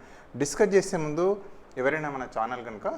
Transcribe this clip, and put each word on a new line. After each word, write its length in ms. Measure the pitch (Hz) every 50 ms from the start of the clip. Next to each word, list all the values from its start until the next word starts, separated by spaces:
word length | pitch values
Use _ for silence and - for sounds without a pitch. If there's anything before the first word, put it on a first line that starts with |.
| - - - - - - - 123
డిస్కస్ 300 | 139 - - - 220 196 196
చేసే 220 | 190 - - - 165 151
ముందు 180 | 151 147 160 180 196 208 202 - - - - - - - 135
ఎవరైనా 300 | 127 139 151 156 151 147 139
మన 80 | 135 123 113 -
ఛానల్ 260 | 113 110 117 127 123 117 117
కనుక 180 | 110 101 - 202 320